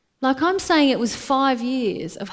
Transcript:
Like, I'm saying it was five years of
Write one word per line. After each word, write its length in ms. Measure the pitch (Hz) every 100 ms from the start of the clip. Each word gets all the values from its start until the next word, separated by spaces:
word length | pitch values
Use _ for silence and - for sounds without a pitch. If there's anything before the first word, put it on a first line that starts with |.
| _ _
Like, 200 | 262 262
I'm 160 | 330 381
saying 300 | - 320 285
it 100 | 233
was 160 | 226 -
five 460 | - 269 269 247
years 540 | 240 262 226 - 165 -
of 120 | 196